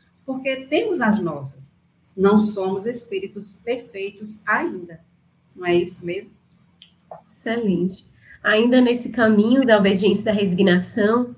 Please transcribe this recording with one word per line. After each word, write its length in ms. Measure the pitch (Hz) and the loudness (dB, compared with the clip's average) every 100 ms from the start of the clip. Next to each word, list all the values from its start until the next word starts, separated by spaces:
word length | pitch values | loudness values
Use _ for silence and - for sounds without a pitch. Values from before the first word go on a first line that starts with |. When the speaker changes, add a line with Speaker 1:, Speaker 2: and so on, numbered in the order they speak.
| _ _ | _ _
Speaker 1:
porque 440 | - 262 277 262 262 | -12 -8 -6 -8 -4
temos 340 | 349 453 302 | -2 -2 -2
as 180 | 220 208 | 0 0
nossas. 440 | 170 143 139 - - _ _ _ _ - | -2 -8 -12 -16 -20 _ _ _ _ 0
Não 240 | 196 214 | 2 4
somos 460 | 214 196 190 196 220 | 2 0 -4 -4 -6
espíritos 680 | 240 - 190 202 208 - - - | -8 -8 -10 -10 -12 -14 -10 -8
perfeitos 760 | - - 196 196 - 214 - 202 | -8 -10 -12 -12 -10 -12 -8 -4
ainda. 540 | 233 320 190 170 165 _ _ _ _ _ - | -4 -4 -8 -14 -20 _ _ _ _ _ -8
Não 100 | 180 | 0
é 100 | 175 | 0
isso 300 | 175 - 175 | 0 -6 -10
mesmo? 240 | 185 220 _ _ _ _ _ - _ - - _ | -10 -12 _ _ _ _ _ -20 _ -20 -20 _
Speaker 2:
Excelente. 800 | - 240 233 214 170 185 - - _ _ - | -12 -6 -4 -2 0 -2 -4 -10 _ _ -6
Ainda 360 | 202 214 247 254 | 0 2 4 4
nesse 280 | 240 240 - | 4 2 -4
caminho 560 | - 220 208 220 269 254 | 0 4 4 4 4 6
da 140 | 208 | 6
obediência 420 | 196 190 202 202 | 4 4 2 2
e 40 | 226 | 0
da 60 | |
resignação, 1040 | 208 202 175 196 180 180 - 208 240 247 | 0 0 2 4 2 0 0 2 2 -2